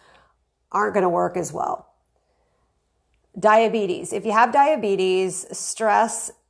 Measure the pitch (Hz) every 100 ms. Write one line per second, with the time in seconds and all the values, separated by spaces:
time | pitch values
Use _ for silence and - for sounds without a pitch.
0 | _ _ _ _ _ _ _ 190 208 196
1 | 185 175 180 180 - - - - - _
2 | _ _ _ _ _ _ _ _ _ _
3 | _ _ _ 196 208 220 220 220 196 160
4 | - 202 208 214 240 277 285 302 208 190
5 | 185 185 190 180 - - - - 220 202
6 | 226 - - -